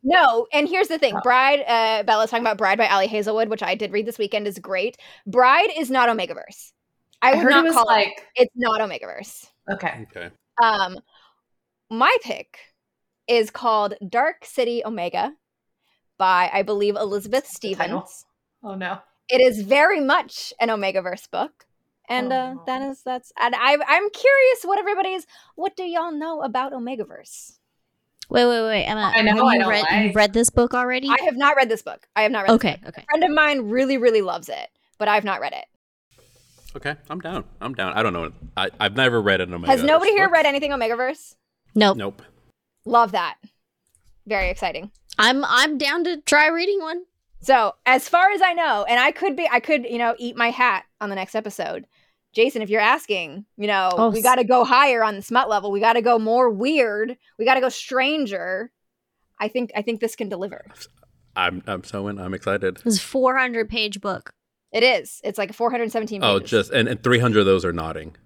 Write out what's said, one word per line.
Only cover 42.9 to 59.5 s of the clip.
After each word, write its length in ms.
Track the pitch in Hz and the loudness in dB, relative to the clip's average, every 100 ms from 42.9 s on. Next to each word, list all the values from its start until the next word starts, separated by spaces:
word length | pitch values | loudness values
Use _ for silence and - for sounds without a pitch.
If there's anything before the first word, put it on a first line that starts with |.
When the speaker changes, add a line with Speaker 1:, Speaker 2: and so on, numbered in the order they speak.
| 233 233 | 2 2
Speaker 1:
that. 240 | 190 170 - - _ _ _ _ _ _ _ - | 0 -4 -8 -20 _ _ _ _ _ _ _ -6
Very 240 | 208 185 | -2 -2
exciting. 400 | 185 185 160 190 _ _ - | -4 -6 -6 -12 _ _ 2
Speaker 4:
I'm, 260 | 214 262 285 | 2 2 2
I'm 320 | 240 294 294 | 2 2 0
down 260 | 277 320 | -2 -2
to 160 | 349 330 | -2 -4
try 260 | - 294 302 | 2 4 4
reading 320 | 330 370 392 | 2 -2 -2
one. 240 | 320 349 359 _ _ - | -4 -8 -12 _ _ -18
Speaker 1:
So, 340 | - 262 214 - - | 2 4 4 -2 2
as 220 | 262 - | 2 4
far 220 | 349 370 | 4 4
as 120 | 403 | 4
I 100 | 370 | 0
know, 320 | 349 330 214 202 | 2 0 0 0
and 100 | 240 | 2
I 100 | 269 | 2
could 240 | 302 320 277 | 0 -4 -2
be, 120 | 339 | 0
I 100 | 240 | 0
could, 240 | 233 302 240 | 0 -2 0
you 100 | 233 | -2
know, 160 | 233 226 | -2 -2
eat 180 | 240 226 | -6 -2
my 140 | 233 | -2
hat 340 | 247 247 190 - _ | 2 0 0 -6 _
on 80 | 208 | -8
the 60 | |
next 200 | 196 190 | -6 -6
episode. 520 | 220 214 - 160 160 - _ _ _ _ | -6 -8 -8 -8 -8 -14 _ _ _ _
Jason, 280 | - 240 247 | 2 2 2
if 60 | 214 | -2
you're 100 | 214 | 2
asking, 680 | 214 262 - 196 165 143 208 - | 2 2 0 -6 -6 -14 -18 -8
you 100 | 208 | -2
know, 240 | 202 185 | 0 0
Speaker 4:
Oh, 180 | 180 226 | 2 2
Speaker 1:
we 80 | 214 | 2
Speaker 4:
s- 40 | |
Speaker 1:
gotta 200 | 233 254 | 2 2
go 200 | 233 247 | 4 4
higher 380 | 233 247 285 240 | 4 6 4 4
on 120 | 220 202 | 0 -2
the 60 | |
smut 260 | 196 233 254 | -2 0 0
level. 220 | 208 196 | -2 -2
We 80 | 202 | 0
gotta 220 | 226 233 | 2 2
go 160 | 233 233 | 4 2
more 320 | 220 233 254 | 2 2 2
weird. 640 | 202 247 311 233 208 220 247 _ _ | 2 -2 2 0 0 -6 -8 _ _
We 60 | |
gotta 160 | 226 262 | 2 2
go 80 | 254 | 2
stranger. 1040 | 247 - 254 262 311 262 196 175 185 233 _ _ _ _ _ _ _ | -4 -6 -2 0 -2 -4 -6 -6 -8 -8 _ _ _ _ _ _ _
I 80 | |
think, 220 | 214 | -6